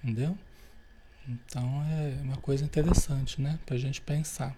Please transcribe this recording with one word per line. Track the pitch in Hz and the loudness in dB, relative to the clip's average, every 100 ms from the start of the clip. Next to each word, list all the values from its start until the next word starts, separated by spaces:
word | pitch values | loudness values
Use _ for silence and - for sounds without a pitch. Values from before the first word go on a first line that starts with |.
Entendeu? | 131 110 143 190 - - - - - - - - 139 | -2 0 0 -2 -8 -20 -20 -20 -20 -20 -20 -18 -10
Então | 120 - 135 123 135 | -10 -8 -4 -2 -2
é | 151 156 151 135 | 0 0 -2 -2
uma | 139 135 | -4 -4
coisa | - 139 | 0 0
interessante, | 147 - 156 175 - 139 131 - | 2 2 6 6 6 2 0 0
né? | 139 156 | 0 0
Pra | - 123 | -2 -2
gente | 135 135 | 0 -4
pensar. | - 147 156 - 139 | -2 -2 -2 -4 -6